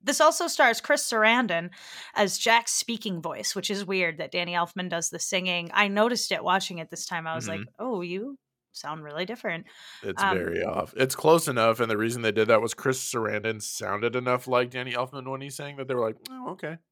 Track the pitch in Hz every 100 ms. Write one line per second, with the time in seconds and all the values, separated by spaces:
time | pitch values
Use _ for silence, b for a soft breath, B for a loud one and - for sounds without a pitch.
0 | - 277 311 320 339 - 269 233 - 285
1 | - 226 214 233 233 170 175 B B B
2 | B - 202 - - 233 233 - - 226
3 | 220 175 165 143 107 196 180 202 190 190
4 | 175 156 147 180 175 175 170 - 180 170
5 | 160 170 - 185 185 175 170 - 208 202
6 | 220 240 - 190 - 190 185 175 160 -
7 | - 175 165 160 110 98 110 _ 240 220
8 | 175 180 240 277 _ _ _ - 147 160
9 | 151 147 180 233 214 165 - B B B
10 | 101 95 196 92 87 85 87 - - -
11 | 131 - 151 165 160 123 113 113 117 107
12 | 113 120 113 107 110 113 110 - 139 131
13 | - 123 110 107 107 110 104 - 101 101
14 | 113 120 123 123 127 127 123 127 127 123
15 | 127 143 131 135 139 139 143 143 127 127
16 | 113 110 - 262 156 180 160 165 _